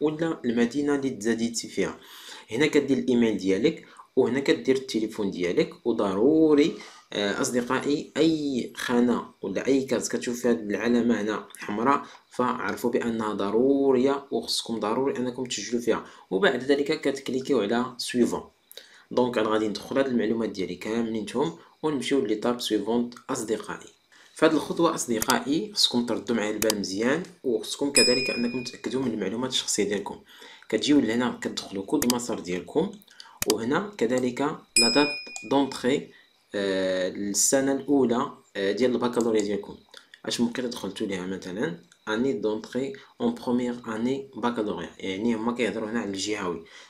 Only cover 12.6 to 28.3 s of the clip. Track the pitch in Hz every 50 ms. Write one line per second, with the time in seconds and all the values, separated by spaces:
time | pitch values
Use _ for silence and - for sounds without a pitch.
12.6 | - 101 107 - - 120 123 117 - 117 113 113 110 104 104 98 98 101 107 113
13.6 | 131 139 139 139 139 135 127 123 131 139 139 139 - - - 120 - - - -
14.6 | - - 113 107 104 104 113 127 139 139 - 120 123 127 120 131 127 120 - 107
15.6 | 101 110 120 120 120 113 95 - - - - - - - 92 95 98 180 123 123
16.6 | 131 143 143 143 143 156 151 147 - 139 - - - 123 123 131 135 - 139 113
17.6 | 101 104 117 120 123 123 - - - - - 120 113 98 90 78 - - _ _
18.6 | _ - - - - - - - - - - 123 123 123 120 110 110 107 110 110
19.6 | 110 107 98 - - - 120 135 135 131 120 113 104 107 117 113 110 98 - 95
20.6 | 87 85 90 - - 107 110 117 117 110 113 110 101 - - 123 151 165 165 -
21.6 | - - _ _ 156 156 147 127 120 - 143 135 117 107 107 107 - 120 120 120
22.6 | - - 107 101 95 110 117 120 120 120 - - - - 131 120 107 110 107 -
23.6 | - - - - - - - _ _ _ _ - - - - - 156 160 156 139
24.6 | - - 175 175 170 160 - 156 - 120 117 - - - 120 120 123 135 151 170
25.6 | 214 208 - - - - 127 120 120 120 110 98 98 120 117 107 104 107 107 104
26.6 | 107 110 107 101 95 92 95 104 117 127 147 170 180 - - _ - 131 113 107
27.6 | - - - - 143 143 - - - - - - - -